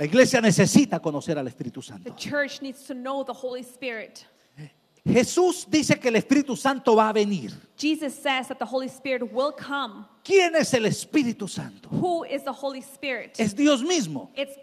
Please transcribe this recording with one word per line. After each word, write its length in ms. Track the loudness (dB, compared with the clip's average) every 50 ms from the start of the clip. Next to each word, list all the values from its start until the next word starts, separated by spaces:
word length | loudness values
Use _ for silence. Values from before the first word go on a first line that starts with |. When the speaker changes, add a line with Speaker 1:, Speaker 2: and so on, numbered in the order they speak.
Speaker 1:
La 60 | -4
iglesia 340 | 0 6 6 6 6 6 4
necesita 580 | 4 4 4 4 4 6 6 6 6 4 0 -4
conocer 380 | -4 -4 -4 -4 -4 -4 -4 -4
al 80 | -4
Espíritu 340 | -8 -8 -10 -12 -10 -10 -12
Speaker 2:
The 60 | -14
Speaker 1:
Santo. 280 | -14 -16 -16 -16 -16 -14
Speaker 2:
church 440 | -12 -10 -6 -4 -4 -4 -4 -6 -10
needs 240 | -12 -12 -12 -12 -14 -14
to 60 | -12
know 280 | -10 -8 -6 -4 -4 -4
the 80 | -6 -8
Holy 280 | -8 -8 -8 -8 -8 -12
Spirit. 640 | -12 -16 -10 -10 -8 -8 -8 -12 -14 -16 -20 -20 _ _ _ _ _ _ -20 -20 -20 _ _ _ _ _ _ 0
Speaker 1:
Jesús 600 | 4 4 4 4 4 2 2 4 4 2 0 -6 0
dice 320 | 0 0 2 2 0 0
que 80 | 2 0
el 80 | 2
Espíritu 400 | 2 2 4 2 2 2 0 -4
Santo 400 | -2 0 0 0 0 2 4 6
va 140 | 6 6 4
a 20 | 4
venir. 400 | 2 0 0 0 -4 -4 -8 -12 -14 -18 _ _
Speaker 2:
Jesus 380 | -6 -2 -2 -2 -2 -4 -8 -8
says 340 | -6 -4 -2 -2 -2 -4 -6
that 100 | -8 -8
the 60 | -8
Holy 220 | -4 -4 -4 -4 -6
Spirit 340 | -10 -10 -6 -4 -4 -4 -4 -6 -4
will 200 | -2 -2 -2 -2
come. 540 | -6 -10 -8 -6 -6 -6 -8 -10 -16 -20 _ _ _ _
Speaker 1:
¿Quién 320 | 4 6 6 6 6 4
es 160 | 2 0 2 2
el 120 | 2 2
Espíritu 600 | 2 0 -2 -6 -2 0 0 0 0 -2 -6 -8
Santo? 420 | -10 -8 -10 -12 -12 -14 -18 -14 -6
Speaker 2:
Who 340 | -4 -2 0 0 -2 -2 -4
is 180 | -4 -6 -6 -6
the 100 | -6 -10
Holy 280 | -6 -8 -8 -8 -8
Spirit? 580 | -14 -16 -18 -10 -8 -6 -6 -6 -8 -10 -4 -2
Speaker 1:
Es 160 | -2 -2 0
Dios 280 | 2 4 4 4 4 2
mismo. 480 | 0 0 0 0 -2 -4 -8 -10 -10 -8
Speaker 2:
It's 220 | -8 -8 -8 -8 -10